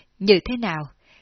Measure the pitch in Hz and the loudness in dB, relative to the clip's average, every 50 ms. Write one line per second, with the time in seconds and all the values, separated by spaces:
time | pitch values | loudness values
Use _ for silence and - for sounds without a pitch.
0 | _ _ _ - 190 202 202 175 - - 247 240 233 202 165 156 151 143 - _ | _ _ _ -2 2 4 4 4 2 -2 -6 -6 -4 -4 -6 -6 -8 -12 -14 _
1 | _ _ _ _ | _ _ _ _